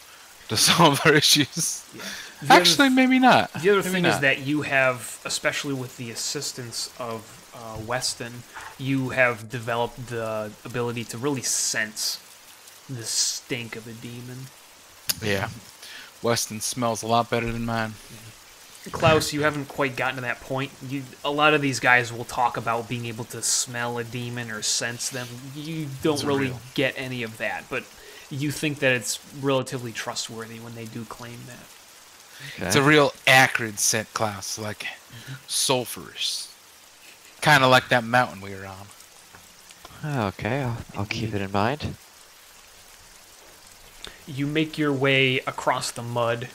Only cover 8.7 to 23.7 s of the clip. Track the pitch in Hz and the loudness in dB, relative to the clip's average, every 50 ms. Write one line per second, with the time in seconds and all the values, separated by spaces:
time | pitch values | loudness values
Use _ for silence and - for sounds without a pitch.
8.7 | - - 135 131 135 135 131 127 123 131 127 123 120 107 113 110 131 123 113 120 | -12 -8 -2 0 0 0 0 0 2 4 4 4 4 0 -6 -8 -10 -8 -4 -2
9.7 | 117 117 120 113 - - 123 107 120 113 113 110 110 110 107 107 104 - - 117 | 0 0 0 -2 -4 -8 -10 -8 -6 -4 -4 -4 -4 -4 -6 -6 -10 -12 -14 -8
10.7 | 113 123 120 120 117 120 113 - - 117 123 147 143 127 110 - - - - - | -4 -2 -2 -2 -2 -4 -6 -8 -8 -4 -2 -2 -2 -2 -2 -2 -2 0 -2 -2
11.7 | - 117 110 107 107 - - - - - - - - - - - - - - - | 0 -2 -2 -4 -4 -4 -4 -4 -4 -6 -10 -18 -20 -20 -20 -20 -20 -20 -20 -20
12.7 | - - - - 135 117 110 110 - - - - - - - - 143 120 117 110 | -20 -20 -14 -12 -12 -10 -8 -4 -2 0 0 0 -2 -6 -6 -8 -8 -6 -6 -10
13.7 | - 113 107 120 113 117 123 120 120 123 123 123 127 127 131 135 - - - - | -12 -12 -12 -12 -14 -12 -12 -12 -12 -12 -14 -14 -14 -14 -14 -16 -18 -20 -20 -20
14.7 | - - - - - - - - - - 110 107 101 95 101 113 113 120 - - | -20 -20 -20 -20 -20 -14 -8 -6 -6 -4 0 0 0 0 0 -4 -6 -10 -16 -18
15.7 | - - - - - - - - - - - 117 117 113 - - 107 110 - - | -20 -20 -18 -18 -16 -16 -18 -18 -16 -4 0 0 2 2 0 -4 -6 -6 -6 -6
16.7 | - 131 123 117 113 104 - 113 113 117 117 - 120 117 117 117 113 117 117 117 | -4 -2 -2 -2 -2 -2 0 2 2 2 2 2 0 -2 0 -2 -4 -4 -2 -2
17.7 | 113 113 110 110 110 107 - - 117 107 113 110 - - - - - - - - | -2 -2 -2 -4 -6 -12 -16 -18 -18 -18 -18 -20 -20 -20 -20 -20 -20 -20 -20 -20
18.7 | - - - 185 - - 170 160 160 156 151 - 151 147 147 151 147 147 135 135 | -20 -18 -14 -12 -4 2 4 4 6 4 2 0 -2 0 0 0 0 -2 -6 -8
19.7 | - - 143 135 123 131 123 131 131 131 123 120 117 - - - 135 131 135 139 | -4 -2 -2 -2 -2 -2 -4 -4 -4 -4 -6 -6 -6 -8 -6 -6 -4 -4 -4 -6
20.7 | - - 139 127 135 143 131 127 - - - 143 147 147 151 151 151 147 139 139 | -8 -12 -10 -8 -8 -8 -8 -10 -16 -6 -4 -2 2 6 6 6 6 6 4 0
21.7 | 127 117 - 131 123 123 120 113 117 113 120 - - - 123 117 - 123 113 117 | -2 2 4 6 6 6 4 0 -4 -8 -8 -6 -2 0 0 0 0 -2 -2 -2
22.7 | 113 117 113 110 123 120 120 117 113 113 120 - - 117 - - - - - 131 | -2 -2 -2 -4 -6 -6 -6 -8 -8 -8 -10 -10 -10 -4 -2 0 0 0 -2 -4